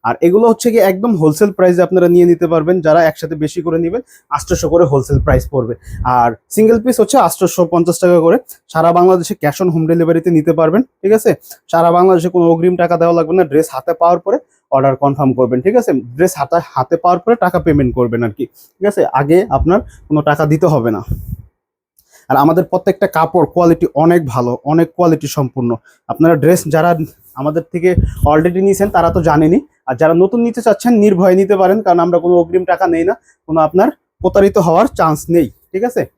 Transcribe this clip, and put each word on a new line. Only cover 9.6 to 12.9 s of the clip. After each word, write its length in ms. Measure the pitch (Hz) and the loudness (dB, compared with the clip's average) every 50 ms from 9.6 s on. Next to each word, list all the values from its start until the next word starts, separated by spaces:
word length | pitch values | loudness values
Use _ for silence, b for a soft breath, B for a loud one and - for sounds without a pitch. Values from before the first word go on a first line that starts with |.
| 190 | -2
on 60 | 185 156 | -2 0
home 140 | 165 160 156 | -2 0 0
ডেলিভারিতে 380 | 170 170 165 160 170 165 165 180 170 | 0 0 2 0 0 0 0 0 0
নিতে 140 | 156 147 165 165 160 | 0 0 0 0 0
পারবেন, 220 | 160 160 165 220 262 _ _ _ | 0 0 2 0 -2 _ _ _
ঠিক 100 | - 196 214 | -2 0 0
আছে? 140 | 220 - 226 156 - B B B B B _ | 2 2 0 -2 -2 B B B B B _
সারা 180 | - 165 165 170 170 | -2 0 2 2 2
বাংলাদেশে 320 | 175 180 190 185 175 160 180 175 | 2 4 4 2 2 0 -2 0
কোনো 100 | 180 170 170 165 | 2 2 2 2
অগ্রিম 220 | 165 170 185 180 175 | 2 0 -2 0 0
টাকা 140 | 175 165 | -2 -2